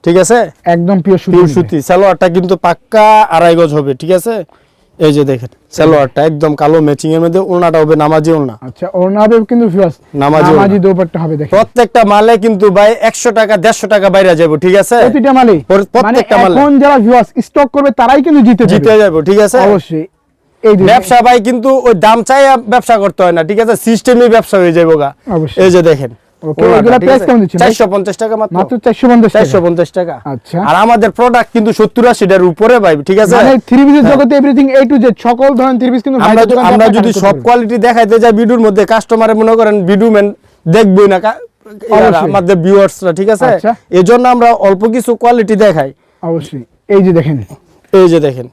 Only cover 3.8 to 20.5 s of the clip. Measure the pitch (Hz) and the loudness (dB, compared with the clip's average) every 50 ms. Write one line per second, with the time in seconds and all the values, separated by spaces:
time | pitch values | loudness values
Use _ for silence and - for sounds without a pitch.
3.8 | 143 139 139 131 - 160 185 180 - 233 226 214 170 _ _ _ _ _ _ _ | -4 -4 -6 -8 -4 -4 -4 -2 -2 -4 -8 -8 -10 _ _ _ _ _ _ _
4.8 | _ _ _ - 165 156 143 147 143 135 135 120 123 120 _ _ _ _ - - | _ _ _ -2 -2 0 0 0 -2 -2 -4 -6 -8 -16 _ _ _ _ -6 -2
5.8 | 160 156 160 147 139 127 - 139 147 160 156 147 156 156 147 - 151 147 160 165 | 0 0 2 0 0 -2 -2 -2 -2 -2 -2 -2 -4 -4 -2 -2 -2 0 0 0
6.8 | 156 147 147 127 - 156 160 165 165 170 170 185 190 - 180 175 175 170 160 160 | 0 0 -2 -4 -4 -4 -2 -2 -2 -2 -2 -2 -4 -2 -2 -2 -2 0 0 0
7.8 | 156 151 160 156 151 151 156 156 151 160 165 156 143 127 107 107 - 131 - _ | 0 0 0 0 0 0 0 0 0 0 -2 -2 -2 -6 -8 -12 -18 -20 -14 _
8.8 | - - - 185 180 190 196 208 214 214 233 226 220 - 240 240 233 214 160 196 | -12 -8 -4 -4 -4 -2 0 0 0 2 2 0 0 0 -2 -2 -2 0 0 -2
9.8 | 196 170 135 _ _ _ - 143 139 143 151 156 156 180 160 151 196 196 196 202 | -2 -2 -4 _ _ _ -6 -4 -2 0 0 2 2 2 2 2 2 0 0 0
10.8 | 175 196 190 175 185 165 - 170 165 160 160 147 151 - - 202 226 - _ 240 | 0 0 0 -2 -4 -6 -6 -8 -6 -6 -6 -6 -6 -2 0 -2 -2 -2 _ -2
11.8 | 240 - _ - - 202 208 208 214 226 233 214 190 226 220 185 208 208 180 196 | -2 0 _ 0 0 2 2 2 2 2 0 0 0 -2 -2 0 0 0 2 2
12.8 | 208 214 233 208 202 226 - - - 240 208 226 220 202 220 196 160 220 214 - | 2 2 2 0 -4 -4 -4 -2 -6 -4 -2 -2 -2 0 -2 -2 0 -2 -2 -2
13.8 | - 190 214 208 190 196 185 196 196 185 170 156 170 160 151 151 180 185 185 202 | -4 -2 -2 0 0 0 0 2 2 2 2 2 0 0 0 -2 0 0 2 0
14.8 | 190 - 240 240 220 240 214 277 226 277 262 262 254 233 196 156 127 - 185 196 | 0 0 0 2 2 2 0 0 0 2 2 2 2 2 2 0 0 0 0 0
15.8 | 202 - - 240 262 208 233 254 233 - 208 190 185 190 180 254 285 294 285 269 | 0 0 -2 -2 -2 0 0 -2 -2 0 0 0 2 2 2 0 2 2 2 2
16.8 | 285 285 285 262 208 226 247 247 208 - _ 247 214 - _ 302 285 262 - 285 | 2 2 2 2 2 2 2 2 0 0 _ -10 -10 -4 _ -2 -2 0 -2 -2
17.8 | 285 277 - - 240 233 269 302 262 339 302 294 226 226 240 185 240 - 196 - | -2 -2 0 0 0 2 2 0 2 2 2 4 4 4 2 2 2 0 2 2
18.8 | - 226 220 214 208 196 156 160 151 160 196 208 208 196 - 254 190 202 208 185 | 2 2 2 4 2 2 0 -2 0 0 2 2 2 2 2 0 2 2 0 -2
19.8 | - - 165 156 160 - _ _ _ _ _ _ _ _ | -4 -6 -8 -8 -8 -10 _ _ _ _ _ _ _ _